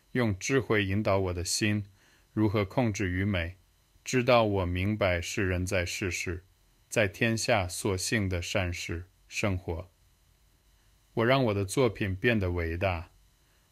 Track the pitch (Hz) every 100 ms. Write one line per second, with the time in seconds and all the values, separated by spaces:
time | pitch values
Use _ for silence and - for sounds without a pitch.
0 | _ 127 113 95 - 135 104 107 98 98
1 | 107 98 92 87 85 - 107 104 101 _
2 | _ _ _ 110 107 107 98 - 120 98
3 | 95 90 101 92 85 - _ _ _ _
4 | - 131 123 120 107 98 87 90 98 107
5 | 98 87 85 - 95 90 90 98 87 -
6 | 95 - - 85 - _ _ _ - -
7 | 101 - 117 113 - 113 90 - 110 95
8 | - 117 95 87 85 107 90 85 - 85
9 | 90 _ - - 107 90 - 82 92 _
10 | _ _ _ _ _ _ _ _ _ _
11 | _ - 113 135 120 101 98 - 123 -
12 | 101 92 123 113 92 87 82 82 98 85
13 | - _ _ _ _ _ _